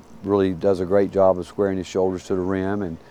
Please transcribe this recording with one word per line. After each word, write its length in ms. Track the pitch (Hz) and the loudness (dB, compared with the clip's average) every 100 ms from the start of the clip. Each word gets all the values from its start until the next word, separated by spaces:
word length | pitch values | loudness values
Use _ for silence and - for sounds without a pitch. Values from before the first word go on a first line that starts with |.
| - - | -18 -12
really 280 | 95 101 95 | 0 2 2
does 260 | 87 98 92 | 0 0 0
a 40 | |
great 280 | 90 101 98 | 2 2 2
job 260 | 92 95 90 | 4 4 2
of 80 | 85 | -2
squaring 320 | - 98 95 | -2 -2 -2
his 80 | 87 | -4
shoulders 380 | 98 92 92 | -2 0 -2
to 100 | - | -4
the 60 | 95 | -4
rim 420 | 90 95 95 104 | -2 -2 -2 -4
and, 140 | 92 82 - | -6 -8 -16